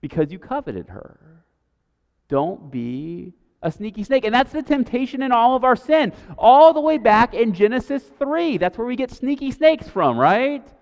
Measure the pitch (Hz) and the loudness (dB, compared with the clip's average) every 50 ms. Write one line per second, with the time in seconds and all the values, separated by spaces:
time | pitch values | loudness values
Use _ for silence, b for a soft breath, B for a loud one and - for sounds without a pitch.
0 | - 143 - 165 156 143 170 185 - - 262 294 277 - 110 92 - - 87 - | -14 -8 -4 -4 -4 -4 -4 -16 -12 -8 -8 -8 -8 -8 -12 -12 -12 -14 -18 -20
1 | - - - _ _ 156 160 165 _ _ _ _ _ _ _ _ _ _ _ _ | -20 -20 -20 _ _ _ _ _ _ _ _ _ _ _ _ _ _ _ _ _
2 | _ _ _ _ _ _ 143 139 147 170 196 - - 143 131 123 117 120 123 131 | _ _ _ _ _ _ -2 -2 -2 -2 -6 -10 -16 -14 -12 -10 -10 -8 -10 -12
3 | 151 160 170 175 180 185 180 _ _ _ _ _ - 165 160 - 208 220 190 214 | -12 -12 -14 -14 -16 -18 -20 _ _ _ _ _ -10 -10 -8 -8 -12 -12 -10 -10
4 | 202 - 269 262 240 214 220 247 269 254 - 302 269 - 302 277 247 - - 247 | -6 -2 -2 -2 -2 0 0 0 0 0 -4 -10 -4 -2 -2 -2 -2 -4 -4 -6
5 | 262 247 - 254 269 262 247 233 226 247 262 254 233 254 247 - - - 302 320 | -6 -6 -6 -6 -2 0 2 2 2 2 2 2 2 2 0 0 0 0 2 2
6 | 294 196 - B B B B B - 220 254 277 311 320 320 302 294 311 311 302 | 2 0 -4 B B B B B 4 6 8 10 8 8 6 4 0 0 0 2
7 | 208 226 214 214 233 240 - - 233 226 190 170 208 208 240 262 247 - 277 269 | 2 4 4 4 2 0 0 -2 0 0 2 2 0 2 2 -2 -4 -4 -6 -8
8 | - - - _ 285 277 302 330 339 330 269 175 175 180 175 - 226 247 254 226 | -8 -10 -8 _ -6 -4 -2 -2 -2 -2 -2 -2 -2 -4 -4 -6 -8 -6 -4 -6
9 | 262 240 - - 262 262 285 277 277 269 247 - 302 311 320 - - - - 196 | -6 -8 -8 -8 -6 -6 -6 -4 -6 -10 -6 2 2 2 2 2 -6 -10 -4 -2
10 | 165 135 120 117 131 151 185 220 254 277 294 277 - - - _ | 0 0 2 2 2 2 2 2 0 -4 -6 -6 -12 -18 -20 _